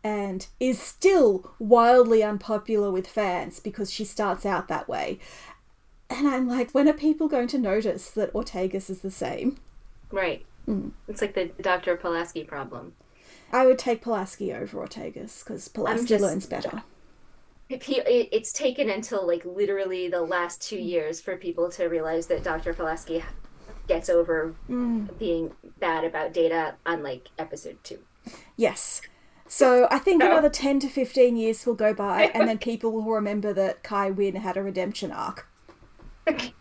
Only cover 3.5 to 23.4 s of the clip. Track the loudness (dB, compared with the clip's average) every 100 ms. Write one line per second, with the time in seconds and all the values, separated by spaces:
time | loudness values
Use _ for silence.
3.5 | -10 -10 -6 -8 -6 -8 -2 -2 -2 -2
4.5 | -4 -4 -6 -4 -6 -4 -8 -12 -20 -20
5.5 | -20 _ _ _ _ _ 0 0 2 0
6.5 | 0 2 4 4 4 2 2 0 0 0
7.5 | 0 2 2 0 -4 -6 -4 -2 -4 -6
8.5 | -4 -4 -4 -6 -8 -8 -6 -6 -2 -4
9.5 | -4 -18 -20 -20 -20 -8 -2 -2 -4 -10
10.5 | -12 -4 -4 -4 -12 -12 -4 -2 -2 -4
11.5 | -4 0 0 0 -2 -2 -4 -4 -8 -10
12.5 | -10 -10 -12 -16 _ _ _ -20 -20 -2
13.5 | 4 6 6 2 -2 -2 -2 -4 -6 -6
14.5 | -6 -8 -10 -12 -10 -12 -12 -14 -14 -12
15.5 | -12 -10 -4 -2 0 2 4 4 0 -4
16.5 | -8 -6 -10 -14 _ -20 _ -20 -20 -20
17.5 | _ -12 -12 -2 0 4 2 4 -2 -2
18.5 | -2 -2 0 -2 -2 -4 -2 0 -2 -4
19.5 | -2 0 0 -2 -4 -2 -2 -2 -2 -4
20.5 | -8 -10 -8 -2 -2 -2 -6 -8 -8 -6
21.5 | -4 -4 -2 -2 -2 -2 -4 -2 -2 -2
22.5 | -4 -4 -4 -4 -6 -6 -6 -6 -12